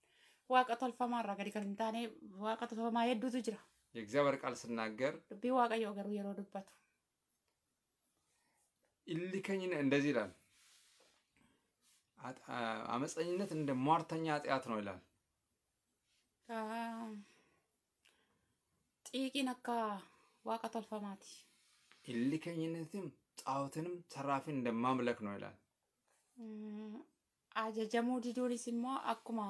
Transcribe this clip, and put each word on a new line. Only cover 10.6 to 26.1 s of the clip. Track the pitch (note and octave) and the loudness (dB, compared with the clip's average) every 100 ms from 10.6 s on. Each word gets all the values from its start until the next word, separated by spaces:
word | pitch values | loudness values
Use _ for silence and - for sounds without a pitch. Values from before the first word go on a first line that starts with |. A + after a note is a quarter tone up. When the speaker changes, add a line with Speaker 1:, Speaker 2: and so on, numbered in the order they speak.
| - - - _ - _ _ _ - _ _ _ _ _ _ - | -20 -20 -20 _ -20 _ _ _ -20 _ _ _ _ _ _ -14
Speaker 2:
አጥ-፣ | A3 - - | -12 -12 -6
አ-፣ | B2 A2+ A2 - | -2 0 0 -2
አመፀኝነት | A#2+ D3+ - F3 F3 G3+ | 0 0 0 0 0 0
እንደ | D#3 C#3+ B2+ | 0 0 2
ሟርተኛ | C3+ D#3+ D#3+ D#3+ D#3+ | 6 6 4 0 2
ኃጢአት | D3 C#3+ C3+ B2+ | 0 2 0 0
ነው | A2 | -2
ይላል። | G2+ F#2 - _ _ _ _ _ _ _ _ _ _ _ _ _ - | -2 -6 -14 _ _ _ _ _ _ _ _ _ _ _ _ _ -10
Speaker 1:
Ah, | A3+ G#3+ A3+ A3+ A3+ A3+ G#3+ G3+ - _ _ _ _ _ _ _ _ _ _ _ _ _ _ _ _ - | -6 -4 -4 -4 -6 -8 -10 -14 -20 _ _ _ _ _ _ _ _ _ _ _ _ _ _ _ _ -6
xiiqiin | B3+ C4 C#4 C4 | -2 0 0 0
akka | B3 - A#3 A3 G3 - - _ _ A3+ | -2 -2 0 0 -2 -8 -20 _ _ -2
waaqa | A3+ A3+ | -2 -2
tolfamaati. | A3+ G#3+ G#3+ G3+ G3 - - - _ _ _ _ - - | -4 -4 -6 -6 -8 -12 -20 -20 _ _ _ _ -16 -6
Speaker 2:
እልከኝነትም | A#2 C3 D#3 E3+ E3+ D#3+ E3 D#3+ G3+ F3 - _ - | 0 2 0 -2 -2 -2 -2 -4 -6 -6 -10 _ -8
ጣዖትንም | - C#3 C#3 D#3 E3+ F3 - | -2 0 0 -4 -6 -6 -10
ተራፊ | D3+ C#3 C3+ D3 | -6 0 0 0
እንደማምለክ | C#3+ A#2+ A2+ B2 C3 A#2+ A#2 | 0 0 2 2 4 2 0
ነው | G#2 | -4
ይላል። | G2+ G2+ - _ _ _ _ _ | -6 -10 -14 _ _ _ _ _